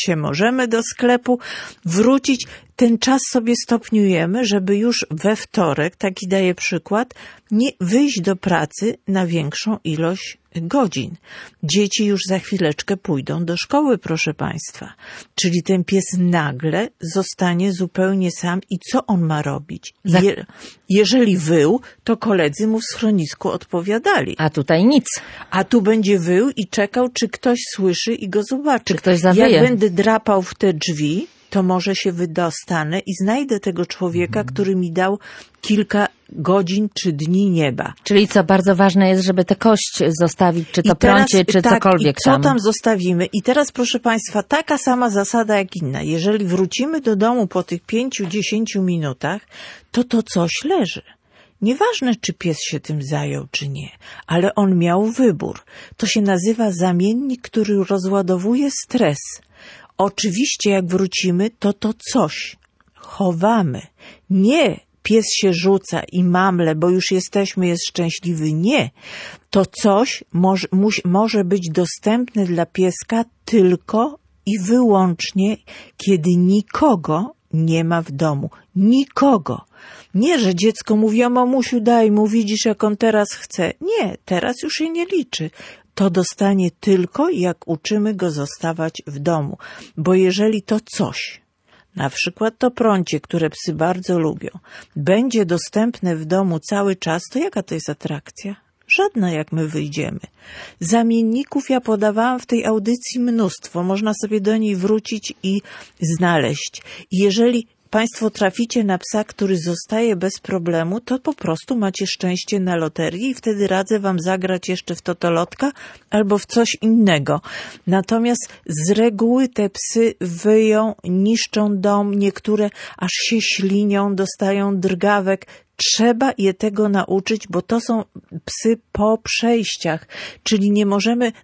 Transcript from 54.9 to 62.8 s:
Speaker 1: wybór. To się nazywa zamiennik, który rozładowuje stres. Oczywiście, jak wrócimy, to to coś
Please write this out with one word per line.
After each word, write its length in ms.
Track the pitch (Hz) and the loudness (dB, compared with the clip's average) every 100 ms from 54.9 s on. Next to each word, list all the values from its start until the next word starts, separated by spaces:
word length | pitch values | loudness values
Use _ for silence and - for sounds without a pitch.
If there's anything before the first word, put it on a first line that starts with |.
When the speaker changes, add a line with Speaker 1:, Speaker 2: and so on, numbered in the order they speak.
| 180 220 | 2 0
Speaker 1:
wybór. 540 | 233 247 156 165 - - - - - | 2 2 2 -4 -10 -18 -20 -16 -6
To 100 | 208 | -2
się 140 | 214 | 0
nazywa 500 | 202 180 202 226 214 | 2 2 0 0 0
zamiennik, 720 | 175 185 175 196 233 277 247 | 0 0 2 2 0 -2 -6
który 420 | - 226 208 202 | -4 -2 0 0
rozładowuje 840 | 185 196 190 196 180 180 202 247 285 | 0 0 0 0 0 0 0 0 0
stres. 460 | - - 254 170 143 - - _ _ - - - - | -4 -4 0 0 0 -8 -14 _ _ -20 -20 -10 -2
Oczywiście, 720 | 196 202 220 180 294 - 208 | -2 -2 -4 -2 -2 -2 0
jak 160 | 196 175 | 0 0
wrócimy, 640 | 185 190 - 185 175 214 - | 0 -2 -2 0 0 -2 -2
to 140 | 202 | -2
to 200 | - 214 - - | -2 -4 -6 -2
coś 420 | 247 151 - - - _ _ | 0 0 -2 -12 -16 _ _